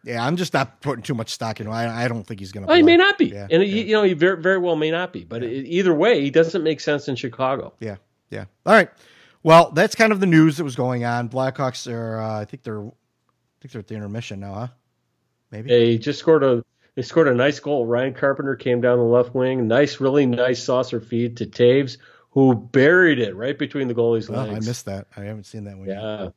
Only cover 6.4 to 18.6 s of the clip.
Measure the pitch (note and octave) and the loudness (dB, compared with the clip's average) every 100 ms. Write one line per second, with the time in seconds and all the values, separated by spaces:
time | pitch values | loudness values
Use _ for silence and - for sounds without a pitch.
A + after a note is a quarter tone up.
6.4 | E3 F3+ D#3 D3+ - D3 - B2 B2 A#2 | 2 0 -4 -4 -4 -4 -4 -8 -8 -4
7.4 | C3 C3+ - _ A2 G2 _ _ _ G#2 | -4 -4 -10 _ -14 -14 _ _ _ -16
8.4 | G#2 _ E3+ G#3+ F3 _ _ _ _ _ | -16 _ 4 4 4 _ _ _ _ _
9.4 | D#3+ E3 D3+ D3 G#3 - A3 G3+ F#3+ D#3+ | 6 6 6 2 0 2 2 2 4 6
10.4 | D#3+ C#3+ D3+ B2+ B2+ B2 A#2+ A#2+ A#2 B2+ | 6 2 -8 -4 -4 -2 -4 -4 -4 -4
11.4 | C3 B2 C3 - B2 A#2 A2+ A2 A2 G#2+ | -4 -2 -6 -6 -10 -8 -8 -8 -6 -8
12.4 | G#2+ C#3 A#2 G#2+ G#2+ _ _ _ _ _ | -10 -14 -12 -12 -12 _ _ _ _ _
13.4 | _ _ - A2+ G2 A2 G#2 A2 - G2 | _ _ -18 -16 -12 -12 -10 -10 -12 -14
14.4 | G2 G2 B2 _ _ _ _ _ _ _ | -12 -12 -12 _ _ _ _ _ _ _
15.4 | _ G#2+ A#2+ A#2+ A#2 A2+ C#3+ C#3+ - D#3+ | _ -14 2 4 4 2 -2 -2 2 4
16.4 | C3+ A#2+ - _ _ - A#2+ E3 D3+ B2 | 4 2 -2 _ _ -10 -2 2 4 4
17.4 | C#3 C#3+ C#3+ C#3+ A2+ A#2+ C3+ B2+ C#3 C3+ | 2 0 -4 -2 0 0 -2 -2 -2 0
18.4 | C#3 C3 | -4 -4